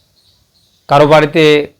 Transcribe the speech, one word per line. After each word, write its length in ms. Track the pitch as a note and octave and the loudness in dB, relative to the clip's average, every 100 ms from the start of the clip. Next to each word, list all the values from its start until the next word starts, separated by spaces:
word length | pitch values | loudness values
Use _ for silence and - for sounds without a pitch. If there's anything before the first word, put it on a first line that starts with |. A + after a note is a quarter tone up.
| _ _ _ _ _ _ _ _ - | _ _ _ _ _ _ _ _ -4
কারো 180 | C#3+ D3 | 0 2
বাড়িতে 680 | D#3 D3+ E3 D3+ D3 D3 _ | 0 0 -2 0 0 -4 _